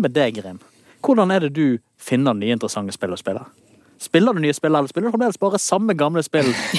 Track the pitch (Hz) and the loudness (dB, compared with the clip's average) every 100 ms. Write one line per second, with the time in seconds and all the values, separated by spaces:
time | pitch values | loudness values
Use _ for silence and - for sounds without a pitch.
0 | 180 147 123 107 95 87 - _ _ - | 2 2 0 -2 -12 -14 -20 _ _ -6
1 | - 240 190 190 151 147 147 120 _ _ | 2 4 4 2 0 0 0 0 _ _
2 | - 127 139 107 107 117 107 107 101 - | -2 0 2 0 -2 -2 -4 -6 -8 -6
3 | 95 87 - 113 139 _ _ _ _ - | -6 -6 -6 -6 -10 _ _ _ _ -18
4 | - 165 233 190 151 143 156 151 135 170 | 0 2 4 2 0 0 2 2 0 -2
5 | 226 226 240 - 196 202 - 190 220 170 | -2 0 -2 0 0 0 0 0 0 0
6 | 147 165 151 156 135 117 - | 0 0 0 0 2 0 -4